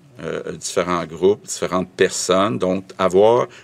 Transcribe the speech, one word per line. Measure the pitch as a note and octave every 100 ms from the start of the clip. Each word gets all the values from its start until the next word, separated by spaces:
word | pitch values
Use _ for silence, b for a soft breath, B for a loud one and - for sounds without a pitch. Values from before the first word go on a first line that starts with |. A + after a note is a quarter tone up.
| - -
euh, | D#2+ E2 E2
différents | E2 - - F2 F2
groupes, | D#2+ D#2+ F#2 G#2 -
différentes | - E2 F#2 F#2
personnes, | - F2+ - - F#2 G#2 B2
donc | F#2 F#2 F#2+ -
avoir | F#2+ F#2 G#2+ A#2+ C3 B